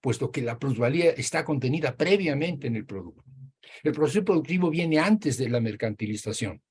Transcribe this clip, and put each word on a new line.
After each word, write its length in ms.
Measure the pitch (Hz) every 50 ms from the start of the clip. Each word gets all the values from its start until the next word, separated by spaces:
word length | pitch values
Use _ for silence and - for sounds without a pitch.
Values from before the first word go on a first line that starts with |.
puesto 300 | - 131 110 - 131 120
que 100 | - 143
la 160 | 120 117 117
plusvalía 540 | 113 - 139 127 110 120 120 147 170 170 165
está 320 | 160 - 120 - - 160 160
contenida 520 | - 151 131 131 127 139 170 151 131 117
previamente 720 | - 156 175 196 208 190 160 143 139 156 180 165 139 143
en 80 | 127 113
el 80 | 110 -
producto. 380 | - 101 95 90 85 - - _ - - - - - _ _ - - - - -
El 80 | 156
proceso 320 | 143 147 156 143 143 214 190
productivo 460 | 220 190 160 131 135 175 180 180 165
viene 300 | 156 170 170 165 156 156
antes 380 | 165 202 220 214 - 151 127
de 120 | 120 131 117
la 100 | 120 120
mercantilización 1000 | 113 110 104 107 113 110 104 - 110 104 107 104 - 107 98 - 110 98 85 - _ _